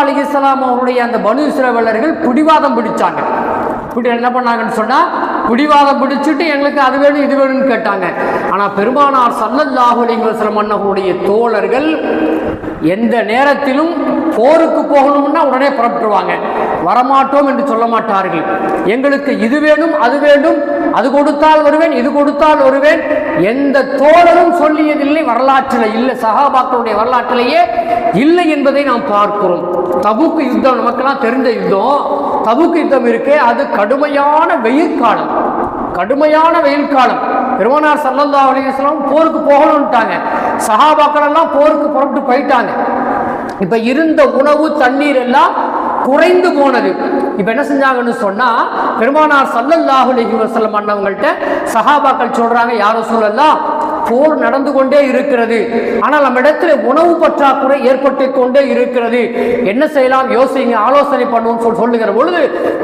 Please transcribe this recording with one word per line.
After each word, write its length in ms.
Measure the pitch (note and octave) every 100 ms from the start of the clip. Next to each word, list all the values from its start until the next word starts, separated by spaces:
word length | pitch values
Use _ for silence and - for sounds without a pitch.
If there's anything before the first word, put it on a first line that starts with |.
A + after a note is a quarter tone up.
அலைஹிஸ்ஸலாம் 600 | C#4 C#4 C#4 C#4 C#4 C4
அவருடைய 400 | B3+ A#3+ B3 B3
அந்த 160 | A#3+ A3
பனு 180 | G3+ C4+
இஸ்ரவேலர்கள் 920 | D4 - B3+ A#3 A3+ A3 D4+ - D#4+
பிடிவாதம் 500 | B3 D#4 D#4 C#4 A#3
பிடிச்சாங்க. 440 | A3 - F#3 D3+ - - - - - - -
இப்படி 200 | A#3+ A#3+
என்ன 200 | A#3 B3
பண்ணாங்கன்னு 400 | B3 A#3+ A#3 G#3+
சொன்னா, 400 | A3 G#3+ C#4 F4+ - - - -
பிடிவாதம் 540 | A#3 D4 C#4+ C#4 C4+
பிடிச்சிட்டு 460 | C4+ C4 C#4+ D4+ E4
எங்களுக்கு 320 | C#4+ C#4+ C#4+
அது 180 | C4 C#4
வேணும், 240 | C#4+ C#4+
இது 140 | C4 C4+
வேணும்னு 340 | C4+ C4 C4+
கேட்டாங்க. 320 | A3 G#3+ G3 F3 D3 - - F#3+
ஆனா 180 | F#3 G3+
பெருமானார் 640 | G3 G#3 C4+ C#4+ C4+ A#3+
ஸல்லல்லாஹு 680 | - A3 B3+ D4+ B3+ A#3+ A#3
அலைஹி 240 | A3+ A3+ A3
வஸல்லம் 320 | G#3+ G#3+ G#3
அன்னஹுடைய 640 | G#3 G3+ G3 F#3+ F#3+ F3 F3+
தோழர்கள் 720 | G#3+ A#3 G#3+ F#3+ A#3+ D#4 D#4 - - D#3 D#3+ - - - -
எந்த 420 | D#3 G3 A3+ A3+
நேரத்திலும் 960 | G3+ A#3 C#4 C#4 C#4 C4 E4 C#4+ - - D#4+ -
போருக்கு 440 | B3+ E4 D#4+ D4+
போகணும்னா 600 | - C#4+ C4+ C#4+ C#4+ E4
உடனே 260 | C#4+ B3+ C#4
புறப்பட்டுருவாங்க, 640 | B3 A#3 - A3 G3 F3+ F3 - - - - E3
வரமாட்டோம் 600 | A3+ C4 C4+ C4 C#4+ C#4
என்று 200 | B3+ -
சொல்ல 200 | A3 A#3
மாட்டார்கள். 560 | A3 A3+ G3 F#3 E3 D#3 - - -
"எங்களுக்கு 560 | - B3 C#4 C#4 C#4 F#3+
இது 200 | A3 D4
வேணும், 400 | D4+ D4+ E4 D4+
அது 180 | A#3+ C#4+
வேண்டும், 400 | D4 C#4+ D#4+ D4+ - - D4+
அது 180 | - B3+
கொடுத்தால் 520 | C#4 D4 C#4+ D#4 D#4
வருவேன், 300 | D4 D4+ D#4+
இது 200 | C4 B3+
கொடுத்தால் 500 | C#4+ C#4+ D4 D#4 D4+
வருவேன்." 380 | C4+ C4+ C#4+ E4 - D4+ - -
எந்த 440 | F#3 C4 C#4 C4
தோழரும் 720 | B3 - C#4+ E4+ E4+ E4+ E4+
சொல்லியதில்லை, 680 | F4 D4+ D4+ D4+ C#4 C#4 D#4
வரலாற்றில் 720 | C4+ A#3 C4 C4+ C4+ A#3+ A3
இல்லை, 200 | A3 B3+
சஹாபாக்களுடைய 800 | A#3+ A3 A3 C#4+ C4+ B3+ B3 A3+ G#3
வரலாற்றிலேயே 640 | A#3+ B3 - A#3+ B3+ E4 F4 - - - E4+
இல்லை 360 | F3+ D4 F4 D#4+
என்பதை 340 | D4 C#4 C#4
நாம் 220 | C#4+ A#3 F#3
பார்க்கிறோம். 760 | G3+ G#3 G#3 F#3+ F3 F3+ F3 - -
தபூக் 360 | G#3 A3 C#4 D#4+
யுத்தம் 380 | B3+ G#3+ C4 B3
நமக்கெல்லாம் 420 | A#3+ A#3 C4 C#4
தெரிந்த 320 | A3+ B3+ B3+
யுத்தம். 500 | G#3 F3+ G3 A3+ C#4+ - - C#4+ -
தபூக் 300 | A3 A#3+ E4+
யுத்தம் 320 | E4+ C#4 C4 A#3+
இருக்கே, 300 | A3+ C4+ D4
அது 340 | A#3+ A#3 C#4
கடுமையான 840 | - G#3 C4+ D4 C#4+ C#4+ D4+ E4+ D#4+
வெயில் 440 | A3+ C4+ E4 D4+
காலம், 300 | A#3 F3+ - - - - - - -
கடுமையான 680 | - F#3+ C#4 D4+ D4+ E4 E4+
வெயில் 280 | C#4+ C#4+ C#4+
காலம். 300 | C4+ A#3+ - - - - -
பெருமானார் 400 | G#3+ D4 D4+ C#4+
ஸல்லல்லாஹு 520 | C4 C4 D4 C#4 C4+
அலைஹி 180 | C4 C4+
வஸல்லம் 400 | C4 C#4 D4+ -
போருக்கு 280 | D4 D#4+ D#4
போகணும்ட்டாங்க, 760 | C#4 C#4+ D4+ D4 - A#3+ G#3+ E3+ - D4 - -
சஹாபாக்கள் 680 | - A3 D4+ D4+ D4 D4
எல்லாம் 260 | C#4+ D#4 E4 C#4
போருக்கு 300 | D4+ D4+ C#4+
புறப்பட்டு 440 | C4 C#4 A#3+ -
போயிட்டாங்க. 340 | B3+ C#4+ B3+ G3 - - - - - - - - -
இப்ப 180 | F#3 A3+
இருந்த 500 | A3 C4 D#4+ D#4 C4
உணவு, 480 | B3 C#4+ D4 D#4 -
தண்ணீர் 380 | B3+ C#4 D4 C4
எல்லாம் 360 | A#3+ C4 F4 - - - - -
குறைந்து 480 | - D4 E4+ F4+ F4+
போனது. 420 | C#4+ C#4 A#3+ F#3+ - C4+ C4+ C#4 -
இப்ப 160 | G3
என்ன 100 | A#3
செஞ்சாங்கன்னு 480 | C#4+ C#4 C4+ B3+ A#3+
சொன்னா, 580 | - G3+ G3+ B3+ A#3 F4 - - -
பெருமானார் 480 | A3+ D4+ D4+ C#4+ B3+
ஸல்லல்லாஹு 640 | A#3 C4 E4 C#4+ C4+ B3
அலைஹி 240 | A#3+ A3 A3
வஸல்லம் 340 | G#3+ A#3 G#3+ G#3
அண்ணவங்கள்ட்ட 460 | G#3 G#3 G3 F#3+ D4 F4+ D4 -
சஹாபாக்கள் 720 | - A3+ A3+ D4 C#4+ - A#3 -
சொல்றாங்க, 320 | A#3 A#3+ A#3+
யா 140 | A#3 G3+ A3+
ரசூலல்லாஹ், 600 | A3+ A3+ G#3+ A3 D4+ C4+ - D4+ - - -
போர் 280 | A#3+ D#4 C#4+
நடந்து 360 | A#3 C#4 C#4
கொண்டே 340 | C4+ C4 C#4+ C4+
இருக்கிறது, 520 | B3 C#4 A#3+ A3+ A#3 F#3 A#3 - -
ஆனால் 320 | A3 D4 C4
நம்மிடத்துல 400 | A#3+ C#4+ D4+ E4+
உணவு 420 | C4+ A3 D4 F4
பற்றாக்குறை 720 | E4 D#4+ - C#4 C4 C4 C#4
ஏற்பட்டு 480 | A#3+ C4 C#4 C#4+ C4
கொண்டே 360 | C4+ B3 C4+ C4
இருக்கிறது, 640 | A#3 B3 B3 A#3 A#3+ A3 B3 - A#3+
என்ன 220 | F#3+ A3+ D4+
செய்யலாம், 440 | C#4+ B3+ C4 B3+
யோசிங்க, 440 | G#3+ C4 C4+ A#3+
ஆலோசனை 520 | A3+ A3+ C#4+ C#4 B3+ B3
பண்ணுவோம்னு 320 | A#3 A3+ A#3
சொல்-, 180 | A#3 A3
சொல்லுகிற 360 | A#3 A#3 A3
பொழுது 360 | G#3+ D#4+ F4 C4+ - - -